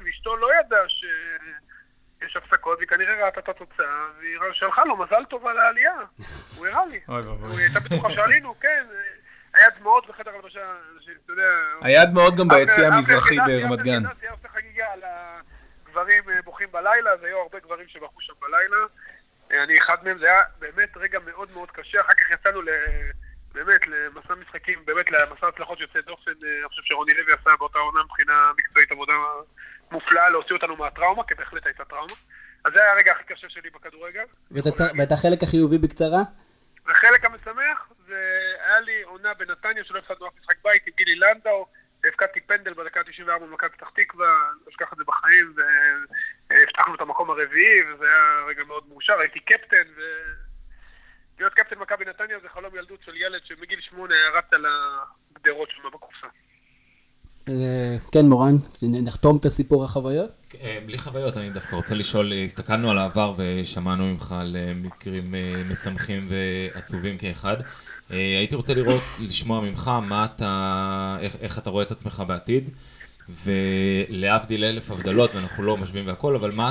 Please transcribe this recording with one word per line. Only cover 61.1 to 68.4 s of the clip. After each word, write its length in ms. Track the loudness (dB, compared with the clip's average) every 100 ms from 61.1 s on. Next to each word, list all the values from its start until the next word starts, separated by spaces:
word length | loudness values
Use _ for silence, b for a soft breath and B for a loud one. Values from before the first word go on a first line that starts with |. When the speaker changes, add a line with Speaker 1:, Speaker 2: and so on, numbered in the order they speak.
| -6 -6 -6
Speaker 4:
אני 140 | -8
דווקא 240 | -10 -8
רוצה 200 | -8 -4
לשאול, 380 | -4 -2 -2 0
אה, 120 | -2
הסתכלנו 460 | -6 -8 -4 -2 2
על 80 | 0
העבר 360 | 0 0 -2 -2
ושמענו 640 | -4 -4 -6 -6 -2 -2 -2
ממך 280 | -4 -8 -8
על, 160 | -6 -6
אה, 160 | -6
מקרים, 600 | -8 -10 -12 -10 -8 -8
אה, 280 | -8 -6 -6 -6
משמחים 560 | -6 -6 -8 -8 -8 -6
ועצובים 880 | -6 -4 -6 -8 -12 -12 -8 -8 -8
כאחד. 380 | -10 -8 -6 -6 -8 B B B -10
אה, 60 | -4 0
הייתי 160 | 0